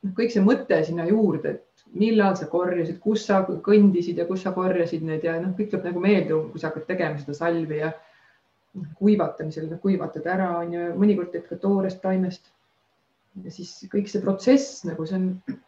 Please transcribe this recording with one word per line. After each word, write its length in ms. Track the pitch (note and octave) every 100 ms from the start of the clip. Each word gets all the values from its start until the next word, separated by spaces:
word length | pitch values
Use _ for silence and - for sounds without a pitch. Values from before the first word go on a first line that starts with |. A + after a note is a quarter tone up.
noh, 80 | G3+
kõik 200 | F#3 A#3
see 80 | A3+
mõte 380 | F#3+ C4+ - E3
sinna 240 | D#3 E3 E3
juurde, 460 | A3 G3+ D#3+ D3
et 320 | - _ _ _
millal 420 | F3 A3 A3 G3 F#3
sa 100 | -
korjasid, 520 | F3 F3+ F3 D#3+ E3+
kus 220 | G#3 G#3 -
sa 180 | G3
kõndisid 720 | F#3 E3+ - G#3 G3+ F3+ F3 E3+
ja 80 | E3+
kus 160 | F#3
sa 80 | G3
korjasid 500 | F#3+ F#3 F3+ E3 E3
neid 200 | D#3+ D#3
ja, 120 | E3 E3
noh, 160 | F3+
kõik 160 | F#3 G#3
tuleb 160 | F#3 F3+
nagu 160 | F3
meelde, 380 | F#3+ G3+ - - -
kui 80 | -
sa 140 | D#3
hakkad 140 | D#3 -
tegema 320 | F#3 D#3+ D3
seda 160 | C#3+
salvi 440 | C#3+ E3+ E3+ D#3 D3+
ja, 140 | D#3 D#3+ _ _ _ _ _ _ _
noh, 160 | G3 D#3 D#3+
kuivatamisel, 760 | G3+ G3+ D#3 - D#3 D#3 D#3
noh, 80 | E3+
kuivatad 480 | G3 F#3+ D#3 - E3
ära, 240 | F#3 F#3 E3+
on 180 | E3+
ju, 160 | F3 F3
mõnikord 360 | F3 G#3 G3 F3
teed 160 | E3+ -
ka 80 | -
toorest 460 | G3 G3 F#3+ -
taimest. 480 | F#3+ F#3 F#3 F#3 _ _ _ _ _ _ _ _ _ G3
Ja 140 | F#3
siis 200 | E3 F3 - F#3+
kõik 200 | G#3 G3+
see 160 | G#3
protsess 600 | F#3+ F#3+ - C#4 - -
nagu, 220 | E3+ E3 D#3+
see 100 | F#3+
on 140 | F#3 F#3 - -